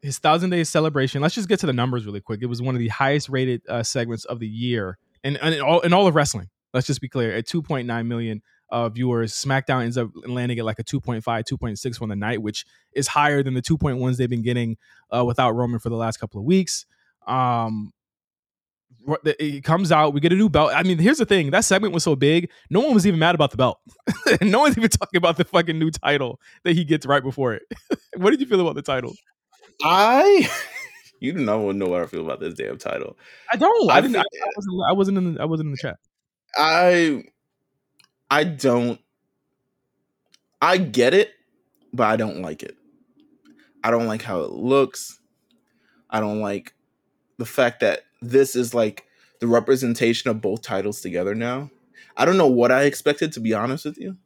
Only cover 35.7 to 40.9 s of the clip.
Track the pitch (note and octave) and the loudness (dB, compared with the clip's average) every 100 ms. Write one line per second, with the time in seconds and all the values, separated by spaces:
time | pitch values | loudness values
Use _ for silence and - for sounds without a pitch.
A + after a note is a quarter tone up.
35.7 | C3+ C3+ - _ _ _ _ _ - D#3 | -6 -10 -12 _ _ _ _ _ 2 4
36.7 | E3 F3+ F3 E3 C3+ - _ _ _ _ | 6 6 6 4 0 -8 _ _ _ _
37.7 | _ _ _ _ _ _ C#3+ E3 D3 C3 | _ _ _ _ _ _ 0 0 0 0
38.7 | B2 A#2+ A2+ _ _ _ _ _ _ _ | 2 0 -6 _ _ _ _ _ _ _
39.7 | _ _ _ _ _ _ _ _ _ D#3 | _ _ _ _ _ _ _ _ _ 2
40.7 | F#3 E3+ | 2 0